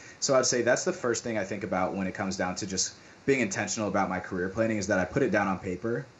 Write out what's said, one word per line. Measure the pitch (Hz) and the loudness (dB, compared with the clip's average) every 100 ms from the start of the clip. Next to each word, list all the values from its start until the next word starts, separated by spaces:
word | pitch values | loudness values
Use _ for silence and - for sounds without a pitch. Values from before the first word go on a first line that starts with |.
| - - | -18 -6
So | - 131 | 2 4
I'd | - | 4
say | 127 | 2
that's | 117 131 | 4 2
the | - | 2
first | - 123 110 | -2 0 0
thing | 120 110 | -2 -4
I | 95 | -4
think | 104 | -4
about | 98 95 92 95 | -2 0 0 0
when | 95 | -4
it | |
comes | - 98 92 | -2 -4 -2
down | 92 92 | -2 -2
to | 98 | -4
just | 95 - - - - - | -2 -4 -6 -20 -8 0
being | 135 | 2
intentional | 110 113 101 - 104 | 2 0 -2 -2 0
about | 98 92 | 2 0
my | 92 | -2
career | - 92 92 | -4 -4 -2
planning, | 104 113 110 | 0 0 0
is | 95 | 2
that | 98 | 2
I | 90 | 2
put | 139 | 2
it | 127 | 2
down | 104 98 | 2 2
on | 92 | 0
paper. | 101 90 113 123 135 | -4 -4 -2 -4 -6